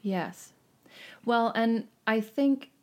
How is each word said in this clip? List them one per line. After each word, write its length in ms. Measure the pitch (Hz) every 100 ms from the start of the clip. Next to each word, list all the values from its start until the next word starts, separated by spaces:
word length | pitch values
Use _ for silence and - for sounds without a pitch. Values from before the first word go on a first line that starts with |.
Yes. 500 | 202 190 147 180 - _ _ _ _ - - -
Well, 280 | - 233 233
and 320 | - 226 226 - _ -
I 140 | 220
think 500 | 214 - 277 269 - _